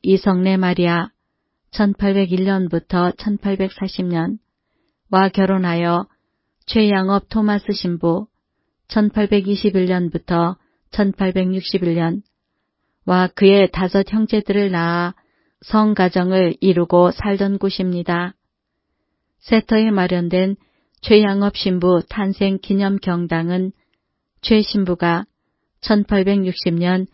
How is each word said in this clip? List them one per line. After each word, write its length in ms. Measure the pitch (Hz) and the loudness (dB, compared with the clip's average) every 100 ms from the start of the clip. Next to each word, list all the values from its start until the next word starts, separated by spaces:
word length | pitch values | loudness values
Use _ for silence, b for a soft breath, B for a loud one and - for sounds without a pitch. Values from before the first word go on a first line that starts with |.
이성래 560 | - 190 208 185 185 190 | 0 2 2 2 2 2
마리아 500 | 185 175 175 170 175 _ _ _ _ _ _ | 0 0 0 0 -4 _ _ _ _ _ _
천팔백일 760 | - 202 196 202 196 190 180 | 0 0 0 0 0 0 0
년부터 680 | 190 196 180 170 - 180 180 | 0 0 -2 -4 -4 -2 -2
천팔백사십 920 | - 214 202 202 190 190 - 190 - | -2 -4 -4 -2 -2 -4 -6 -8 -6
년와 1300 | 180 170 170 214 _ _ _ _ _ _ _ 190 196 | -4 -2 -4 -6 _ _ _ _ _ _ _ 2 2
결혼하여 760 | 202 190 190 180 170 170 175 202 _ _ _ _ _ - | 2 0 0 0 0 0 -2 -4 _ _ _ _ _ -4
최양업 640 | 233 208 196 190 196 - | 0 2 2 0 -2 -2
토마스 420 | 220 208 208 - | -2 0 0 -4
신부 540 | 202 180 170 170 170 214 _ _ _ _ _ - | -4 -4 -2 0 -2 -4 _ _ _ _ _ -6
천팔백이십일 1000 | 220 208 - 202 208 190 202 208 190 185 | 0 0 0 0 0 0 0 0 0 0
년부터 720 | 180 175 170 - 170 170 185 _ _ _ | 0 -2 -4 -2 0 0 -4 _ _ _
천팔백육십일 1040 | - 202 - 190 185 185 185 - 190 175 | -2 -2 0 -2 0 -2 -4 -4 -2 -2
년와 1300 | 170 165 190 - _ _ _ _ _ _ _ - 180 180 | 0 -2 -4 -10 _ _ _ _ _ _ _ -2 0 0
그의 360 | - 196 202 190 | 4 4 6 4
다섯 320 | - 180 196 196 | 0 -2 -2 0
형제들을 640 | 220 220 214 208 202 202 | -2 0 -2 0 -2 0
낳아 440 | 175 170 175 175 - _ _ _ _ | -2 -2 -2 -4 -8 _ _ _ _
성가정을 960 | - 220 214 208 180 185 180 190 175 - | -2 2 2 2 0 0 0 2 0 2
이루고 520 | 190 175 175 175 175 | 2 2 2 4 4
살던 460 | - 208 196 196 196 | 2 -4 -2 -2 -2
곳입니다. 760 | 196 - 185 175 175 175 180 - _ _ _ _ _ _ _ _ _ _ | -4 -4 -4 -4 -4 -4 -4 -10 _ _ _ _ _ _ _ _ _ _
세터에 520 | - 220 - 220 220 | -2 0 2 0 2
마련된 680 | 196 180 180 175 180 190 196 _ _ _ _ | 0 0 -2 0 0 0 -4 _ _ _ _
최양업 560 | - 214 208 196 202 - | 2 4 4 0 -2 -2
신부 460 | 196 180 180 175 - | -2 0 2 2 0
탄생 500 | - 196 196 196 190 | -6 -4 -2 -2 -2
기념 400 | - 196 196 196 | -2 -2 0 -2
경당은 760 | - 175 175 165 170 185 190 - _ _ _ _ _ _ | -2 -4 -2 -4 -2 -2 -4 -8 _ _ _ _ _ _
최 200 | - 220 | 0 2
신부가 600 | 208 208 185 175 170 170 208 _ _ _ _ _ | 2 -2 -2 0 -2 -2 -6 _ _ _ _ _
천팔백육십 920 | - 214 202 202 190 202 185 180 180 | 0 0 2 2 2 2 0 -2 -2
년 320 | 170 175 185 185 | 0 0 0 -2